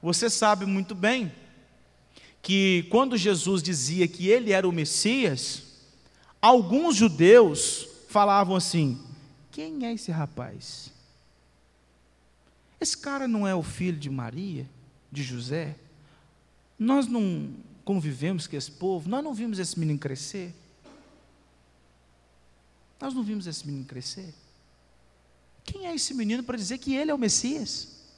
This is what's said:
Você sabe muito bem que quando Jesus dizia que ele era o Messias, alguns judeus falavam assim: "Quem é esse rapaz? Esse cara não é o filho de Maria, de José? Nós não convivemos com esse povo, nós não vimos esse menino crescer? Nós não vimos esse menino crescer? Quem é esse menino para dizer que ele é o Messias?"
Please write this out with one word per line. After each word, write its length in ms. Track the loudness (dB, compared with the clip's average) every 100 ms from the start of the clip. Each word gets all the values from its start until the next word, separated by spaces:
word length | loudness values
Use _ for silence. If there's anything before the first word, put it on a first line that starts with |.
Você 280 | 0 0 0
sabe 360 | 2 2 2 0
muito 300 | -2 -2 -2
bem 340 | 0 0 -4 -10 -20 -20 _ _ _ _ _ -20 -20 _
que 460 | 0 4 6 4 4
quando 280 | 2 4 2
Jesus 440 | 2 0 2 0
dizia 460 | 0 -2 -2 0 0
que 220 | 0 2
ele 240 | 2 4
era 120 | 2 2
o 60 |
Messias, 920 | 0 -2 0 0 2 0 -2 -6 -10 -14 -20 -20 _ _ _ _ _
alguns 540 | 6 6 6 2 2 4
judeus 880 | 4 6 10 10 10 4 -4 -4 -10 -18 -2
falavam 480 | 2 6 4 4 2
assim: 420 | 0 2 0 -2 -8 -20 -20 -20 -20
"Quem 340 | -12 -10 -8 -6
é 60 |
esse 180 | -6 -6
rapaz? 800 | -4 -4 -6 -12 -12 -16 -16 -18 -20 _ _ _ _ _ _ _ _ _ _ _ _ _ _ _ _ _ _
Esse 180 | -6 -6
cara 300 | -6 -4 -2
não 180 | -2 0
é 80 |
o 80 | -2
filho 360 | -4 -6 -6 -4
de 120 | -6
Maria, 560 | -8 -8 -10 -10 -10 -12 -16 -20 _ _
de 100 | -10
José? 540 | -8 -8 -6 -6 -8 -12 -18 -20 _ _ _ _ _ _ _ _
Nós 280 | 0 2 2
não 420 | 0 0 -2 -6 -12 -20 -16
convivemos 640 | -2 -2 -2 -4 -4 -4 -6
com 100 | -10
esse 120 | -10
povo, 380 | -6 -4 -4 -4
nós 160 | -4
não 100 | -4
vimos 260 | -6 -6 -6
esse 200 | -6 -4
menino 180 | -2 -2
crescer? 560 | -6 -10 -10 -10 -12 -16 _ _ -20 -20 -20 _ _ _ _ _ _ _ _ _ _ _ _ _ _ _ _ _ _ _
Nós 140 | -8
não 100 | -4
vimos 240 | -4 -4 -8
esse 180 | -10 -10
menino 200 | -10 -10
crescer? 480 | -12 -12 -12 -16 -20 _ _ _ _ _ _ _ _ _ _ _ _
Quem 240 | -14 -10 -8
é 80 | -6
esse 180 | -4
menino 300 | -4 -2 -4
para 140 | -4 -6
dizer 220 | -6 -8
que 140 | -4
ele 180 | -2 -2
é 40 | 0
o 20 |
Messias?" 800 | 0 0 -2 -4 -6 -8 -12 -18 -20